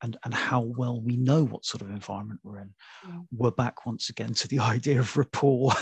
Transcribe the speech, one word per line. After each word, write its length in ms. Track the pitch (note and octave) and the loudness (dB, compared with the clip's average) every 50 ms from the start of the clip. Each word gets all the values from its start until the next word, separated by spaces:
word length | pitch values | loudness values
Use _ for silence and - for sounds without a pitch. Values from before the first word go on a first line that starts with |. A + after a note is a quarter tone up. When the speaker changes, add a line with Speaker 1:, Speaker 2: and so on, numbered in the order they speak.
| - | -10
Speaker 1:
and, 140 | A#2 A2 - - | -10 -10 -8 -8
and 100 | A#2+ A2+ | -6 -4
how 280 | - - - C3 B2 A#2 | -2 -2 0 0 0 0
well 380 | A#2 A#2+ B2 B2+ A#2+ A#2+ A#2 | 0 -2 -2 -2 -2 -2 -2
we 160 | A2+ A#2+ A#2+ | -2 -2 0
know 280 | B2 B2+ B2+ C#3 D#3+ D3+ | 2 4 4 6 6 4
what 200 | A#2+ - - - | 2 0 -4 -8
sort 160 | - - A2+ | -8 -8 -8
of 100 | G#2 G2 | -8 -8
environment 500 | G2+ G#2 - - G2+ G2+ G#2 G#2+ G#2+ - - | -8 -10 -8 -8 -8 -8 -8 -8 -10 -12 -12
we're 160 | - G#2 G2 | -14 -14 -14
in. 160 | G2 G2+ G2 _ - - - - - | -14 -16 -18 _ -20 -20 -20 -20 -16
Speaker 2:
Yeah. 120 | F#3 F3 E3+ F3 - | -14 -14 -14 -12 -10
Speaker 1:
We're 220 | - A2 A#2 A#2+ G#2+ | -4 2 2 2 2
back 340 | - B2 A#2+ - - - | 2 -2 -2 -2 -6 -8
once 240 | A#2+ A#2 A2 - - | -8 -6 -6 -6 -8
again 240 | A2 - A2 A#2 A#2 | -6 -6 -6 -4 -2
to 140 | - - - | -4 -2 0
the 100 | C3 C#3 | 0 2
<laughs> 160 | B2 A#2+ A2 | 2 2 2
idea 240 | B2 A#2 C#3+ C#3+ B2+ | 2 2 2 4 4
of 180 | B2+ G#2+ - | 2 2 2
rapport 560 | D3 C3+ - - - - C#3+ C3+ B2 C3 C3+ - - | 0 0 0 0 2 4 4 4 6 4 4 4 4